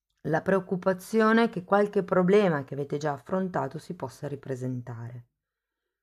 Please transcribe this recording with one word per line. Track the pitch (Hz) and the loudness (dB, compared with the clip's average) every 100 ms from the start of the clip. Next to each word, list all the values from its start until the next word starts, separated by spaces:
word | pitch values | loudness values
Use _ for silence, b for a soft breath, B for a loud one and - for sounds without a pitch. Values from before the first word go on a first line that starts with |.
| _ _ | _ _
la | 147 156 | -2 -2
preoccupazione | 170 190 185 185 190 185 - 220 220 226 233 | 2 0 0 -2 0 -2 0 2 4 6 4
che | 202 - | 0 2
qualche | 202 202 202 | 2 4 0
problema | 185 180 180 208 196 147 | 2 2 6 6 4 2
che | 127 139 | -4 -8
avete | 139 147 | -6 -4
già | 147 | -4
affrontato | 139 - 190 190 170 139 156 | -6 -4 -4 -2 -4 -4 -6
si | - | -12
possa | 175 131 - 143 | -10 -12 -10 -10
ripresentare. | 135 135 127 127 127 123 117 117 120 - _ _ _ _ _ _ _ | -10 -8 -8 -6 -6 -8 -12 -12 -14 -18 _ _ _ _ _ _ _